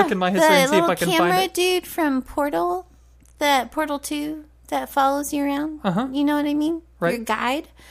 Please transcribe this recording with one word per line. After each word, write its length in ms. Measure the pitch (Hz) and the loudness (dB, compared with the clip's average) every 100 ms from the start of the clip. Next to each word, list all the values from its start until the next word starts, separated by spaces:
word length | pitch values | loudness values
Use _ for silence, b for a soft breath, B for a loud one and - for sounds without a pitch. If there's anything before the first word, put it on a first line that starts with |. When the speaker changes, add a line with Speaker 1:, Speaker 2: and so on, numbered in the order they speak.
Speaker 1:
look 80 | 349 | 4
in 40 | 190 | 2
my 140 | 180 | 0
history 240 | 196 311 294 | 4 6 6
and 140 | 269 | 4
see 60 | 311 | 4
if 60 | 339 | 2
I 100 | - | 0
can 120 | - | 0
Speaker 2:
the 40 | |
little 60 | 330 349 | 2 2
Speaker 1:
find 40 | |
Speaker 2:
camera 100 | 370 381 | 2 0
Speaker 1:
it. 80 | |
Speaker 2:
dude 320 | 349 359 359 - | 0 0 0 -2
from 360 | - 302 262 | -2 0 0
Portal, 680 | 254 - 294 320 349 359 - - _ _ - - | -4 -4 -2 0 -2 -4 -8 -20 _ _ -20 -2
that 300 | 294 277 233 | 2 2 0
Portal 280 | 302 302 285 | -4 -4 -4
two 460 | - 294 294 311 302 _ - | -6 -6 -6 -8 -14 _ -8
that 200 | 277 262 | -6 -2
follows 440 | 285 269 277 285 | 2 2 2 -2
you 100 | 294 | -2
around. 380 | 285 277 311 311 | -2 -2 -4 -4
Speaker 1:
Uh-huh. 240 | 208 175 262 | -2 -2 -2
Speaker 2:
You 100 | 269 | 0
know 140 | 285 294 | 0 0
what 80 | 294 | 0
I 80 | |
mean? 280 | 294 302 330 - - | 0 0 -4 -8 -4
Speaker 1:
Right. 140 | 170 233 | -2 -2
Speaker 2:
Your 80 | 220 | -4
guide. 420 | 220 233 285 339 B B | -4 -2 -4 -6 B B